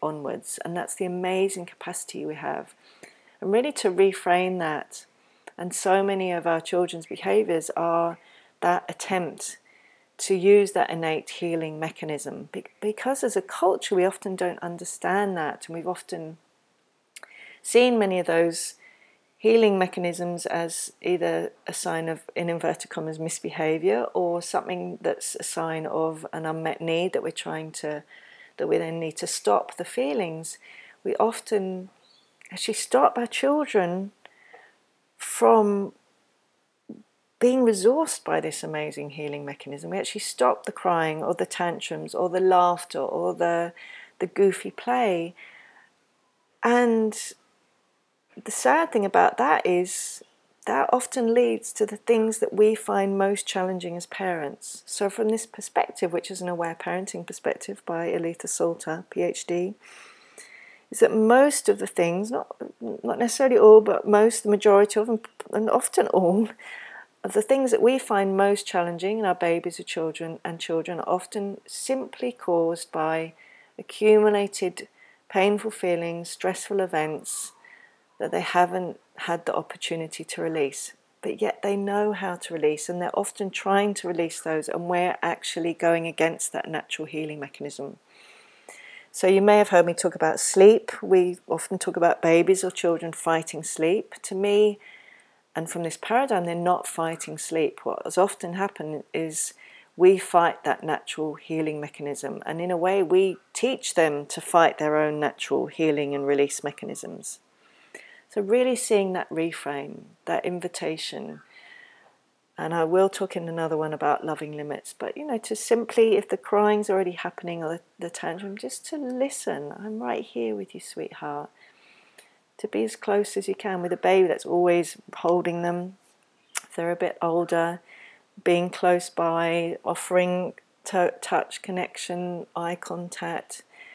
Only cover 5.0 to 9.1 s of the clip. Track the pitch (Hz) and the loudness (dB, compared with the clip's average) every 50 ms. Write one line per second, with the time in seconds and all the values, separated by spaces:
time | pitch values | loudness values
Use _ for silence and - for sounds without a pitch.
5 | - _ _ _ _ _ _ _ - - _ - 175 180 - - - 196 185 196 | -18 _ _ _ _ _ _ _ -20 -20 _ -10 -10 -6 -6 -2 2 4 4 4
6 | 196 196 196 190 185 185 175 170 160 170 165 165 160 - - 175 180 175 - 165 | 4 2 0 -2 -2 -2 -2 -2 0 0 0 0 -2 -2 0 0 0 0 -2 -8
7 | 160 - - - - 190 196 214 220 180 175 165 160 - - - 170 170 165 170 | -12 -12 -12 -6 -2 2 2 2 4 2 0 -2 -2 -2 -4 -2 0 0 2 2
8 | 170 170 170 - _ _ _ - _ _ _ - - 175 175 185 - - - - | 0 0 -2 -6 _ _ _ -20 _ _ _ -2 0 2 2 0 0 -6 -12 -10
9 | - - | -6 -4